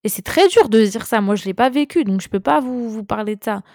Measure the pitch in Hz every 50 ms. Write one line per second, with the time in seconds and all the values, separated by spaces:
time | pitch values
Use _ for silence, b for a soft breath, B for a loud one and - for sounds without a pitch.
0 | - 214 - - - - - 302 381 359 - 466 370 233 214 220 220 202 202 226
1 | - - 247 220 202 196 208 196 - 196 185 - 240 262 247 294 294 285 - 339
2 | 277 196 190 190 - - - 196 196 - 294 302 262 254 254 247 240 226 214 220
3 | 202 208 - 214 214 208 214 202 - 226 208 196 b b